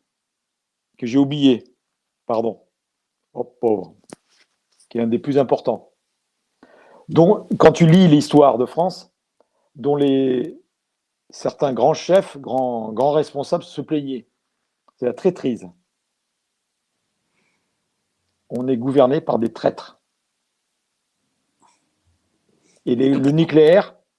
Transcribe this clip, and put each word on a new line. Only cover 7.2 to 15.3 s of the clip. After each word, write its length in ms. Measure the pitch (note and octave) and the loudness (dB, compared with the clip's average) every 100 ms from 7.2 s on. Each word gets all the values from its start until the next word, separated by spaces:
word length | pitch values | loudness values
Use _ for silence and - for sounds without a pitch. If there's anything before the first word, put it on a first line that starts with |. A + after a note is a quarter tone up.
| E3 G#3 - - | 2 2 -2 4
quand 140 | D#3 | 4
tu 140 | D#3 E3 | 4 4
lis 200 | F3 F3+ | 6 6
l'histoire 500 | D3+ - D3 C#3+ A2+ | 4 4 4 4 2
de 80 | B2 | -4
France, 440 | - F3+ - - _ _ _ _ _ _ | -4 -4 -6 -20 _ _ _ _ _ _
dont 220 | - C3 D3 | -8 -4 0
les, 640 | C#3+ C3+ C3+ B2 D#3 C#4 _ _ _ _ _ _ _ | 0 2 0 -2 -6 -12 _ _ _ _ _ _ _
certains 420 | - C3+ - D3 | -8 -8 -4 -4
grands 220 | A#2 C3 | 0 0
chefs, 440 | D3 - F#3 - C#3+ | 0 0 0 0 -12
grands, 540 | C3 B2+ B2+ A#2 A2 | -8 -6 -4 -6 -8
grands 200 | A2 C#3 | -4 -2
responsables 520 | D3+ D3 C#3 C3 F3 | 0 -4 -8 -6 -6
se 160 | - - | -8 -14
plaignaient. 460 | C#3+ D#3 C#3 B2+ - _ _ _ _ _ _ - | -6 -6 -6 -12 -14 _ _ _ _ _ _ -8
C'est 100 | B2 | -8
la 60 | |
traîtrise. 560 | - F#3 | -4 -4